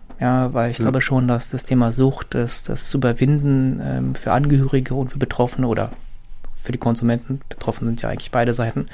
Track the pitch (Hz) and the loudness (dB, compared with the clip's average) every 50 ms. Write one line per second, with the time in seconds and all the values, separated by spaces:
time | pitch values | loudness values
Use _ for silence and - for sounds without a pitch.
0 | - - - - 127 123 127 131 127 123 - 123 117 120 117 - 113 131 127 131 | -16 -12 -6 -2 0 2 2 2 2 0 0 0 0 0 0 0 0 2 2 0
1 | - - 135 131 123 123 120 117 - - - 127 - - 131 127 120 113 117 127 | 0 2 2 2 4 2 2 0 -2 -4 -8 -6 -2 2 4 4 4 4 4 4
2 | 131 135 135 - - - - 123 120 120 - - - - 113 - - - - 135 | 4 4 2 0 -6 -4 -2 -2 -2 -2 -4 -6 -4 -4 -4 -4 -2 -2 0 2
3 | 131 120 120 - 127 135 151 147 143 143 135 135 131 131 - - 135 135 131 - | 2 2 2 4 4 4 4 4 4 4 4 4 2 2 0 -2 -2 -2 -2 -2
4 | - 131 127 - - - 92 127 139 143 147 139 135 135 - 135 131 - 131 139 | -2 -2 -4 -2 0 2 2 4 4 4 4 4 4 4 2 2 0 0 -2 -2
5 | 127 123 - - - - - - 123 123 - - 127 120 110 - 104 117 - - | -2 -2 -2 -4 -4 -2 0 0 0 0 0 0 0 2 2 0 -2 -4 -6 -10
6 | - - - - - - - - - - - - - - 127 127 - 120 117 113 | -10 -10 -12 -12 -12 -10 -10 -6 -6 -4 -4 -4 -4 -4 -4 -2 0 0 0 2
7 | 117 117 117 120 120 - 131 135 - - - - - 120 - - 117 117 117 117 | 2 0 0 0 -2 -6 -8 -6 -8 -10 -10 -6 -4 -4 -4 -2 -2 -2 -2 -2
8 | - - - 80 - - - 123 - 123 117 127 117 117 - - - - | -2 -4 -4 -4 -6 -2 0 0 2 2 2 0 0 -2 -2 -4 -6 -6